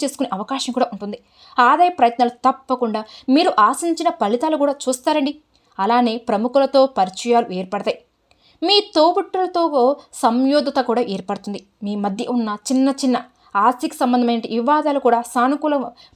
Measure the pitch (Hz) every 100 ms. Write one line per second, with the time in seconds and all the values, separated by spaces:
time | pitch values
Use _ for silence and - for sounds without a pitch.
0 | 277 - 262 190 208 269 - 240 240 196
1 | 208 - _ _ - - 247 302 359 349
2 | 240 233 240 240 - 262 - 247 233 208
3 | - - - 277 359 - 214 269 339 330
4 | 339 330 202 240 311 311 285 277 254 254
5 | 320 311 277 294 _ _ _ - 196 240
6 | 240 226 226 208 240 269 269 277 269 240
7 | 185 - 240 233 233 185 185 202 208 -
8 | _ _ _ _ _ _ 330 403 403 330
9 | 320 370 349 370 359 349 330 285 247 285
10 | _ - 233 240 269 294 269 277 247 226
11 | 233 190 185 185 - 202 - _ 202 208
12 | 202 196 - 247 220 226 - 262 269 269
13 | 269 240 - _ _ 196 220 262 320 -
14 | 254 247 240 233 - 226 240 302 294 277
15 | 254 233 233 247 254 285 311 285 233 -
16 | _